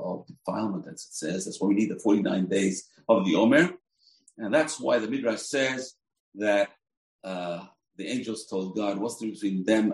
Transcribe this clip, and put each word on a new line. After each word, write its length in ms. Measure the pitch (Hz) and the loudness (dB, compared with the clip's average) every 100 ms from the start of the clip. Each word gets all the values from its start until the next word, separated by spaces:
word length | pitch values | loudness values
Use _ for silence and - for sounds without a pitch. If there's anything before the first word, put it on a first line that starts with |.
| 92 | -4
of 160 | 85 - | -8 -10
defilement, 600 | - - 87 110 95 - | -12 -8 -4 -4 -4 -8
as 140 | - | -16
it 120 | - | -14
says. 320 | - 78 92 101 | -8 -6 -4 -6
That's 140 | - | -2
why 80 | 98 | 2
we 80 | 101 | 2
need 160 | 107 | 2
the 80 | 92 | 0
forty-nine 480 | 107 101 98 95 92 | 2 4 2 0 0
days 400 | 98 95 92 - _ - | 2 0 -2 -10 _ 2
of 180 | 113 95 | 4 4
the 100 | 85 | 4
Omer. 380 | 113 143 180 - _ _ _ _ - - | 6 6 4 -2 _ _ _ _ -20 -10
And 160 | 107 | 0
that's 260 | 143 151 - | 2 2 -2
why 200 | 131 120 | 0 0
the 100 | 107 | 0
Midrash 320 | 135 117 107 | -2 -2 -4
says 540 | - 139 131 131 127 - _ _ _ 98 | -4 -2 0 -2 -8 -14 _ _ _ -2
that, 340 | 104 101 98 - _ _ _ _ | 2 4 2 -4 _ _ _ _
uh, 420 | 95 92 87 87 - _ _ - | -10 -6 -6 -8 -10 _ _ -12
the 100 | 98 | -6
angels 400 | 123 113 104 - | -4 -4 -8 -6
told 280 | 95 95 101 | -4 -4 -2
God, 220 | 104 98 | -2 -2
"What's 200 | 113 - | -4 -4
the 80 | 110 | -8
difference 160 | 98 | -4
between 240 | 101 95 90 | -2 -2 2
them 260 | 110 107 | 4 2